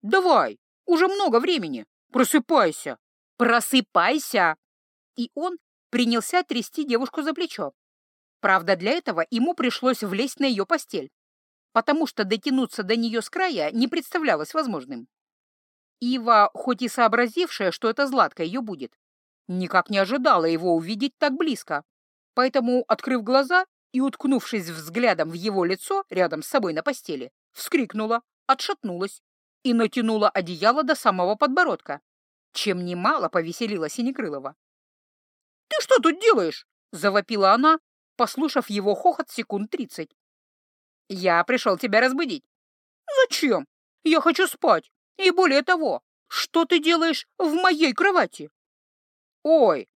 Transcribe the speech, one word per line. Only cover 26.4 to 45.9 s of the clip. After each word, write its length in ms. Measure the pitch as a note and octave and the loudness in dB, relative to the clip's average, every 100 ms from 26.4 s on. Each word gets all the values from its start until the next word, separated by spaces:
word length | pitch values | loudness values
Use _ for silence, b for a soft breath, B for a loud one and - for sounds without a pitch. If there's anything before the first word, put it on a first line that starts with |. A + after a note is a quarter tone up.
с 60 | - | -2
собой 240 | C#4 G3 | -2 0
на 100 | D#3 | -2
постели, 500 | - C4+ - D3 B2+ _ _ | -4 -6 -8 -10 -10 _ _
вскрикнула, 680 | - - E4 A3 G#3 A3 A#3 _ _ - | -16 -2 -2 -2 -4 -2 -4 _ _ -2
отшатнулась 760 | C4 - G4+ G#3+ F3 G3 - _ _ _ _ | -2 0 -6 -6 -8 -8 -10 _ _ _ _
и 120 | C4 | -2
натянула 540 | A#3 A3 - A3+ A3 G#3 | 0 0 0 -2 2 2
одеяло 540 | G3 F3 F3 G#3 C4 | 0 -6 0 2 2
до 120 | C4+ | 0
самого 400 | - A#3 F#3 F3+ | 0 0 0 -2
подбородка, 680 | G#3+ D4 C#4 F4 F3+ - D3 _ _ _ _ _ | 0 0 2 0 -2 -8 -14 _ _ _ _ _
чем 320 | - G#3 F3+ | -6 -4 -4
немало 440 | F3 F3 G3 D4+ E3+ | -4 -2 -2 0 0
повеселила 600 | F3+ E3 E3+ A#3 G3+ D3+ | -2 -4 -6 -6 -4 -6
Синекрылова. 640 | - A#3+ C4+ G3+ C#3+ C3+ - _ _ _ _ _ _ _ _ _ _ _ | -4 -4 -4 -8 -8 -12 -16 _ _ _ _ _ _ _ _ _ _ _
"Ты 80 | D5+ | -6
что 180 | - C5 | 4 4
тут 220 | D#4 E4 | 4 2
делаешь?" — 460 | G#4+ F#4+ E3+ - _ _ _ | 2 4 2 -6 _ _ _
завопила 600 | F3 G3 G3+ G3 G#3+ F#3+ | -4 0 0 -2 2 4
она, 260 | A3 D4+ D#4+ _ _ _ - | 6 4 2 _ _ _ -4
послушав 540 | A#3 - D4+ F#3 - | -4 -2 -2 -2 -2
его 240 | G#3 G3 | -2 -2
хохот 360 | G3 F4+ - D4+ | 2 0 0 -8
секунд 400 | - A3+ G3+ G#3 | -8 -8 -6 -6
тридцать. 440 | - A#3 - D#3 _ _ _ _ _ _ _ _ _ _ | -8 -10 -10 -14 _ _ _ _ _ _ _ _ _ _
"Я 340 | G3 F#3 E3+ | -2 2 2
пришел 340 | F3+ B3 A#3 F#3 | 2 0 0 0
тебя 220 | B3 G#3 | 2 2
разбудить". 440 | B3+ C4 D#4+ D#3+ _ _ _ _ _ _ - C#5 | 2 0 -4 -6 _ _ _ _ _ _ -4 2
"Зачем? 440 | B4+ - D4 F#3 C#3 _ _ _ | 2 2 0 -2 -4 _ _ _
Я 160 | D#4+ D#4+ | 0 2
хочу 260 | D#4 D#4+ F#4+ | 2 0 -2
спать. 440 | - E4 F3 - _ _ - | 0 2 2 0 _ _ -2
И 140 | F#4+ | 0
более 320 | F4+ F#4 C#4 | 4 4 4
того, 400 | C#4+ F4+ D4 | 2 0 0